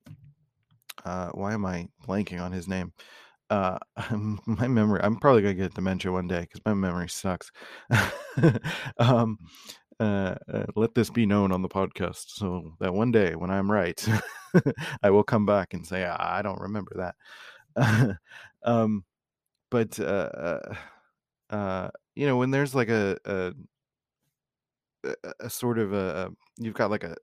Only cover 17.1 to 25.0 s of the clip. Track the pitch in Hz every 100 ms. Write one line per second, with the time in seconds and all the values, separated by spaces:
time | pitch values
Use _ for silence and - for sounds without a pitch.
17.1 | - - - - - _ 113 120 110 120
18.1 | 90 _ - - _ - 117 110 104 -
19.1 | _ _ _ _ _ - 120 107 - 76
20.1 | 98 73 - 85 76 - - - _ _
21.1 | _ _ _ - 104 98 95 95 - _
22.1 | - 143 123 127 135 143 131 113 110 98
23.1 | - - 95 90 - - _ _ _ _
24.1 | _ _ _ _ _ _ _ _ _